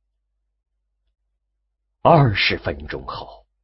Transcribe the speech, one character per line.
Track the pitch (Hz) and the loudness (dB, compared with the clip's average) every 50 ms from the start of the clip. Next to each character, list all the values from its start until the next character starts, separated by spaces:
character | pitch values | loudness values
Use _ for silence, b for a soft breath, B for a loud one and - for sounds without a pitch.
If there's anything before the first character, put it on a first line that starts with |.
| _ _ _ _ _ _ _ _ _ _ _ _ _ _ _ _ _ _ _ _ _ _ _ _ _ _ _ _ _ _ _ _ _ _ _ _ _ _ _ _ | _ _ _ _ _ _ _ _ _ _ _ _ _ _ _ _ _ _ _ _ _ _ _ _ _ _ _ _ _ _ _ _ _ _ _ _ _ _ _ _
二 | - 131 160 160 143 123 101 | 2 4 6 6 6 4 2
十 | 92 - - 98 82 | 0 -2 -2 -2 -4
分 | - 98 78 71 76 73 | -4 -6 -8 -8 -10 -12
钟 | 71 67 67 65 | -12 -12 -10 -12
后， | - - - - - - _ _ _ _ | -12 -12 -14 -16 -18 -20 _ _ _ _